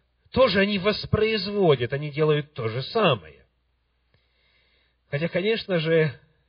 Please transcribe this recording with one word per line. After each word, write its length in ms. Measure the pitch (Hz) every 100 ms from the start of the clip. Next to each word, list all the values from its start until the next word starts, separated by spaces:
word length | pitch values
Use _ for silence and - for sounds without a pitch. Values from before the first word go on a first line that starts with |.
| _ _ _
Тоже 300 | 233 254 190
они 180 | 202 202
воспроизводят, 1160 | 190 202 - 208 220 214 190 208 180 131 120
они 180 | 139 151
делают 420 | 139 156 147 147
то 140 | - 113
же 160 | 117
самое. 600 | 135 226 190 117 80 67 _ _ _ _ _ _ _ _ _ _ _ _ _ _ _ _ -
Хотя, 200 | 143 165
конечно 500 | 175 202 226 - 175
же, 340 | 160 165 156 - _ _